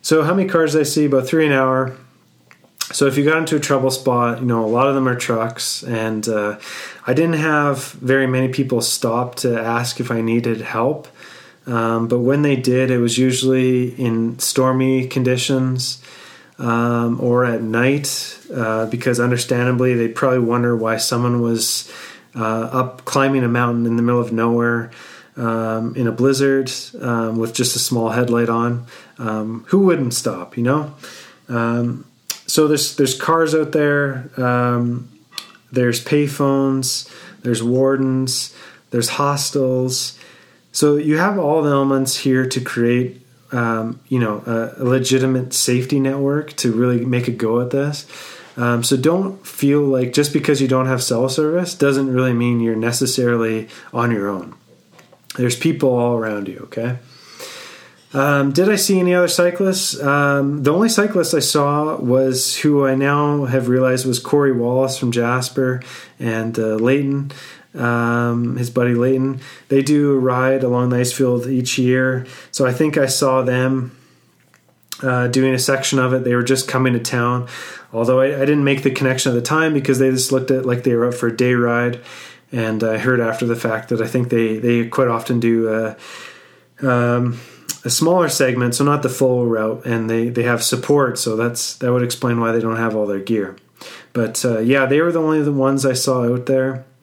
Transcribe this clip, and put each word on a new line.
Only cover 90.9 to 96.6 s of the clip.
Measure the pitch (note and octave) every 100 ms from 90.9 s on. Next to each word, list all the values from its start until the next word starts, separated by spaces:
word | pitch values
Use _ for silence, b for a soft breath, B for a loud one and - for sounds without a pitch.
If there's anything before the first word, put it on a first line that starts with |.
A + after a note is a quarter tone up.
| D3 C3 -
so | - A2
that's, | A#2 A#2+ - -
that | B2+
would | B2
explain | A#2+ - B2+ A#2
why | A#2
they | A#2
don't | A2+ A2+
have | A2+ G#2+
all | G#2
their | G2
gear. | G2 A2 F#2+ F#2 _ _ B B B
But, | - A2+ A2+
uh, | B2+ A2+
yeah, | A2+ C#3 C3
they | C#3+
were | E3+
the | E3
only | D#3 D#3
the | D3
ones | C#3 C3+ C#3 C3+
I |
saw | B2+ - B2+
out | A#2+ B2 B2
there. | C3+